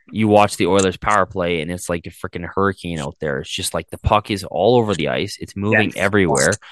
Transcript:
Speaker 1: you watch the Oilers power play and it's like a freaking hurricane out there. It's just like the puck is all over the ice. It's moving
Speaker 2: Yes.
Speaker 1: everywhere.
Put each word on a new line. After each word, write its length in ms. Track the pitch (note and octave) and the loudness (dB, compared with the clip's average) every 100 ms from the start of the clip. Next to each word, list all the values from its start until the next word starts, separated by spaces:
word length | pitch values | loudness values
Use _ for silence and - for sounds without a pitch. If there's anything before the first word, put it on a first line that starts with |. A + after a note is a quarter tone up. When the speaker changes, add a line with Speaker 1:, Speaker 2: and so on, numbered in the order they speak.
| _ | _
Speaker 1:
you 180 | A2 G#2+ | -2 4
watch 280 | G#2 G#2 - | 6 4 2
the 80 | F2 | 2
Oilers 300 | G2 F#2+ - | 2 2 0
power 260 | G#2+ G#2 F#2 | 0 2 2
play 340 | G2 F2 E2+ | -2 -2 -2
and 80 | D#2+ | -4
it's 180 | F2+ - | -6 -6
like 160 | F2 F2+ | -6 -8
a 40 | |
freaking 360 | - F#2+ F2 E2+ | -12 -12 -10 -6
hurricane 520 | - G2 - F2 D#2+ | 0 0 0 -6 -6
out 180 | C#2+ - | -8 -6
there. 180 | D#2 C#2 | -6 -4
It's 100 | - | -6
just 220 | - - | -8 -6
like 140 | E2+ - | -6 -8
the 80 | G2+ | -6
puck 320 | - G#2+ - | 0 2 2
is 140 | G2 | -6
all 320 | F2+ D2 G#2 B2 | -6 0 4 4
over 180 | G#2+ | 2
the 140 | E2+ C#2 | 0 -2
ice. 280 | B1+ G2+ - | -2 -4 -8
It's 160 | - G2 | -12 -6
moving 340 | G#2 A2 G2+ | 0 0 0
Speaker 2:
Yes. 60 | - | -2
Speaker 1:
everywhere. 560 | G2 G2+ F2 C#2 D2+ G#2+ - | 0 2 2 2 0 -2 -6